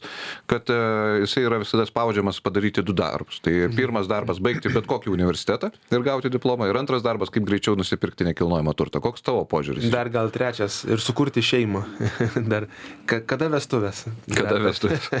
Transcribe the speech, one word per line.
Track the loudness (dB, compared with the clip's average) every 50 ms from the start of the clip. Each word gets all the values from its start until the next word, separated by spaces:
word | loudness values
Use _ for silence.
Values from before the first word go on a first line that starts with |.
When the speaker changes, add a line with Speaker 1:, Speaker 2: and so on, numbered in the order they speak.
| -6 -12 -12 -12 -12 -12 -12 -12 -4 -2
Speaker 1:
kad, | -2 -2 0 0
a, | 2 2 2 2 2 2 2 2 2 2
jisai | 2 2 2 0 2
yra | 2 2 0
visada | 0 2 2 2 2
spaudžiamas | 2 0 0 0 2 2 2 2 0 -2 -2
padaryti | -4 -2 0 2 0 2 0 0
du | 0 2 2
darbus. | 2 0 0 -2 -4 -6 -10 -12 -4 0
Tai | 2
Speaker 2:
Mhm. | 2 4 2 2 2
Speaker 1:
pirmas | 0 0 0 0 -2 -2 0
darbas — | -2 -2 -2 -2 -2 0 0
baigti | 0 0 0 -2 0
bet | 0 0 0 0
kokį | -2 -2 -2 -2
universitetą | 0 2 2 2 0 0 0 0 0 0 -2 -6 -6 _ _ _
ir | 0 0
gauti | 2 0 0 0 0 -2
diplomą, | -2 0 2 0 2 2 2 2
ir | 2 0
antras | 0 0 0 0
darbas — | 0 0 0 0 -2 -2 0
kaip | 0 2
greičiau | 2 0 2 2 2 2
nusipirkti | 2 0 0 -2 -2 -2 -4 -2 0 0
nekilnojamą | 0 0 0 2 2 2 2 2 0 0
turtą. | 0 -2 -2 -2 -2
Koks | -2 -2 -4 -4
tavo | -2 0 0 0 0
požiūris? | 0 -2 -2 -2 -2 -2 -2 0 0
Speaker 2:
Dar | 0 0 -2 -2
gal | -2 -2 -2 -2
trečias — | -2 -2 -2 -2 -2 -2 -2 -2 -2 -4 -2 0
ir | 0 0 0
sukurti | 0 0 0 0 0 2 0 2
šeimą. | 2 2 2 2 2 0 -2 -4 -6 -6 -4 -4 -2 -2
<laughs> | -2 -2 -2 -2 -2 0 0
Dar | 0 0 -2 -6 -10 -16 -18 -18 -18 -8 -2
ka-, | -2 -2 -2
kada | 0 -2 -2 0 0 0
vestuvės? | 0 -2 0 0 0 0 0 0 -4 -6 -10 -12 -12 -12 -8 0
Speaker 1:
Kada | 0 2 2 4 2
Speaker 2:
Dar | 4 2
Speaker 1:
vestuvės? | 2 2 2 0 0 0 0 -2 -2 -4 -4